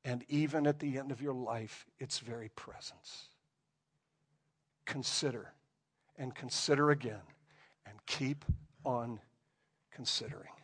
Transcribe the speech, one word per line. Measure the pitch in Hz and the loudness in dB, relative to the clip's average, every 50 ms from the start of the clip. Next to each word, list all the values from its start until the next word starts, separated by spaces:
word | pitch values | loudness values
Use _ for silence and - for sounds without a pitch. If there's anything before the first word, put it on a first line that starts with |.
| - | -2
And | 131 123 123 120 | -2 -4 -4 -2
even | - 147 147 156 143 147 156 147 | 2 4 4 4 4 4 6 6
at | 147 147 147 | 6 4 4
the | 147 143 127 | 0 -2 -2
end | 135 135 135 135 | -2 -2 -4 -4
of | 113 | -2
your | 143 143 131 | -2 -2 -2
life, | 127 123 110 117 113 110 107 - - - _ _ | -2 -2 -2 -2 -4 -4 -6 -10 -14 -18 _ _
its | _ 135 - - - | _ -6 -4 -4 -6
very | 113 117 113 117 117 110 | -4 -6 -8 -8 -8 -10
presence. | _ - - - 101 - - - - - - - - - - - _ _ _ _ _ _ _ _ _ _ _ _ _ _ _ _ _ _ _ _ _ _ _ _ _ _ _ _ _ _ _ | _ -12 -14 -14 -14 -12 -12 -14 -14 -14 -18 -16 -16 -16 -16 -20 _ _ _ _ _ _ _ _ _ _ _ _ _ _ _ _ _ _ _ _ _ _ _ _ _ _ _ _ _ _ _
Consider | - - 143 127 - - - - 139 120 110 95 - - _ _ _ _ _ _ _ _ _ _ _ _ | -6 -4 -2 -2 0 0 2 2 0 0 -2 -8 -10 -16 _ _ _ _ _ _ _ _ _ _ _ _
and | - 135 127 - | -6 -6 -6 -6
consider | - 139 123 - - - - 143 135 147 147 | -6 -6 -4 -2 0 4 6 6 8 10 8
again | 147 147 131 117 107 104 - - - _ _ _ - - - - _ _ _ | 8 6 4 -4 -4 -6 -10 -16 -20 _ _ _ -20 -20 -20 -20 _ _ _
and | - 107 107 _ | -20 -20 -16 _
keep | - - - 139 131 147 143 - - - - - - - - - | -6 -2 0 2 0 0 0 0 0 0 0 -2 -18 -20 -4 0
on | 139 127 120 117 123 117 107 - _ _ _ _ _ _ _ _ _ _ _ _ _ | 2 2 2 0 -2 -4 -8 -10 _ _ _ _ _ _ _ _ _ _ _ _ _
considering. | - - 123 - - - 117 117 143 - - - - - | -12 -4 -2 0 0 0 -2 -4 -8 -10 -12 -16 -18 -20